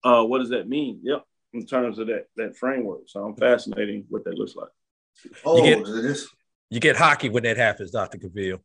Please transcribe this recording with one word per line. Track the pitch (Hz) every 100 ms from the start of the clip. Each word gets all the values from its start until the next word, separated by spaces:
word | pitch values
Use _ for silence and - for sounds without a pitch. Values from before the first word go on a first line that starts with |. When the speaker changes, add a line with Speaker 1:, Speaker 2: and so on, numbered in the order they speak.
Speaker 1:
uh, | 123 120
what | 113 131
does | 123
that | 123 95
mean? | 139 143 104
Yep, | 117 143 - _ _
in | 120 104
terms | 127 123 104
of | 110
that, | 110 - -
that | 110 -
framework. | 127 135 110 92 -
So | 101
I'm | 101 107
fascinating | 127 120 113 104 107 104 101
what | 110
that | - -
looks | 104 -
like. | - _ _ _ _ _ - -
Speaker 2:
Oh, | 147 165
Speaker 3:
You | 156 -
get, | 101
Speaker 2:
it | 113 123
is. | 143 - _ _ _ _
Speaker 3:
you | 113
get | 151 131
hockey | 160 147 139
when | 110
that | 117 113
happens, | 113 104 95
Doctor | 113 95 95
Cavill. | 92 90 95 92